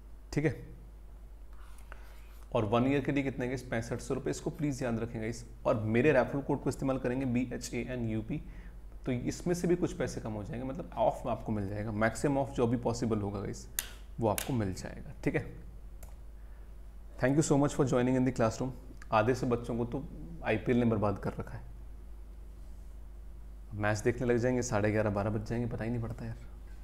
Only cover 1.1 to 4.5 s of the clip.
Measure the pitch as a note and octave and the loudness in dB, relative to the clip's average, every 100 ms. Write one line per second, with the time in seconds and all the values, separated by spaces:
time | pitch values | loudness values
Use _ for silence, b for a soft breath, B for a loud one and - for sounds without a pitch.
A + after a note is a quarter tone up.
1.1 | - - - - - B B B B B | -16 -14 -14 -12 -12 B B B B B
2.1 | B B B B B2 G#2 A#2 B2+ C#3+ C#3 | B B B B 2 4 4 6 4 4
3.1 | C#3 C3+ B2 B2 C3 - A#2 - B2 - | 2 2 0 -2 -2 -2 -2 -2 -4 -2
4.1 | C3 C#3+ C#3+ E3+ | -2 0 -2 -4